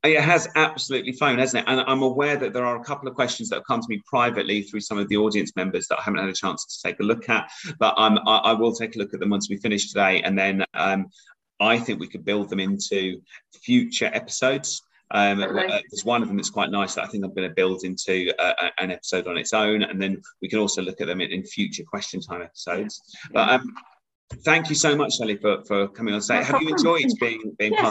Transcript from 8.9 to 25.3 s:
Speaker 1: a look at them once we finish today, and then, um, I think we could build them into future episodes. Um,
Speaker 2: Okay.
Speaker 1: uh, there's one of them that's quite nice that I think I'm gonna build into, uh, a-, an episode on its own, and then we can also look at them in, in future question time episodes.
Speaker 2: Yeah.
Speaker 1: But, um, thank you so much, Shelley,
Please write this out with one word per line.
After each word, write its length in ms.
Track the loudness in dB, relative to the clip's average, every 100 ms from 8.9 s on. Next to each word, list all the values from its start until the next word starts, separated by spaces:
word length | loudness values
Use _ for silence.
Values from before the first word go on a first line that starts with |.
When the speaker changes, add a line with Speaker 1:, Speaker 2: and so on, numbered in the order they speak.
| -4
Speaker 1:
a 20 |
look 160 | -6
at 60 | -2
them 100 | 0
once 180 | 0 -2
we 80 | -4
finish 320 | -2 -2 0
today, 340 | 2 4 4
and 160 | 2 0
then, 260 | 2 0 -2
um, 320 | 0 0 0 -4 _ _ _ _ _
I 180 | 2 2
think 200 | 0 -6
we 60 | -8
could 160 | -8
build 260 | -2 -2 -2
them 100 | -2
into 600 | -2 -2 -2 -2 -2 -6 _ -20 _ -16
future 480 | 2 2 4 -2 -2
episodes. 680 | -2 -6 -2 0 0 -4 -10 _ _ _
Um, 320 | 2 2 2
Speaker 2:
Okay. 240 | 0 -2 0
Speaker 1:
uh, 140 | -2 -4
there's 140 | -6
one 160 | 0 0
of 60 | 0
them 80 | -2
that's 140 | -4
quite 200 | -2 -2
nice 240 | 0 -2
that 100 | -4
I 20 | -6
think 160 | -6
I'm 80 | -6
gonna 140 | -4 -2
build 340 | 2 2 2
into, 460 | -6 -6 -2 0 0 0
uh, 140 | 0 0
a-, 200 | -2 -2
an 80 | -6
episode 360 | -6 -4 -4 -2
on 120 | -4
its 140 | -2
own, 280 | 0 2 2
and 180 | 0 -2
then 200 | -2 -4 -8 _
we 60 | -4
can 100 | 0
also 240 | 0 -2
look 180 | -6 -6
at 60 | -6
them 140 | -4
in, 80 | -4
in 100 | -4
future 380 | -8 -4 -4 -6
question 360 | -8 -8 -8 -10
time 220 | -10 -12
episodes. 580 | -12 -12 -6 -6 -6 -10 _ -20
Speaker 2:
Yeah. 60 | -4
Speaker 1:
But, 160 | 0 4 2
um, 140 | 0 -14 -20 _ _ _ _ -4
thank 240 | 2 2 2
you 60 |
so 200 | 2 4
much, 200 | 4 0 0
Shelley, 220 | -2